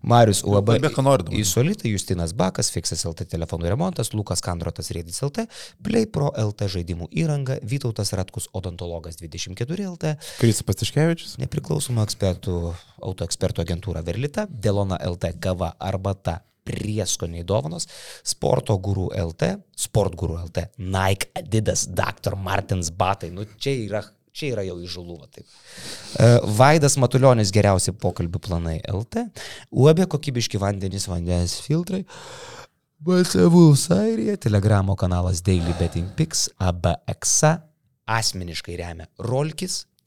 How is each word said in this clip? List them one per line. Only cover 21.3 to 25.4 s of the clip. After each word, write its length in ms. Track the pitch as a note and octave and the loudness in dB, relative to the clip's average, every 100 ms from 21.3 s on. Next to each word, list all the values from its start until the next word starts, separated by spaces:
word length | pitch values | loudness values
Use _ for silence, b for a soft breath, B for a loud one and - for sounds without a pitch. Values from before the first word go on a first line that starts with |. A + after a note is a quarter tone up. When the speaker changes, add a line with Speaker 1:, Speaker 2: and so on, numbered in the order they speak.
Speaker 1:
Adidas, 560 | - F3 A2 G2 - - | -10 -2 -2 0 -2 -2
doktor 480 | F2+ - - - G2 | -4 -6 -4 -6 -6
Martens 560 | F#2+ F#2+ G2 F#2+ E2 | -4 -4 -2 -4 -4
batai. 400 | E2+ F#2 G2 E2 | -2 -2 -2 -6
Nu, 160 | F2+ G#2 | -12 -14
čia 200 | - - | -8 -6
yra, 300 | C#3 G#2 G#2 - _ _ | -4 -4 -6 -8 _ _
čia 240 | - D3+ | -10 -6
yra 100 | A2+ | -4
jau 120 | F#2+ F2 | -6 -8
įžūlu, 380 | F2 F2 F2 E2+ | -10 -12 -12 -16
va 80 | C#2 | -18
taip. 220 | - | -20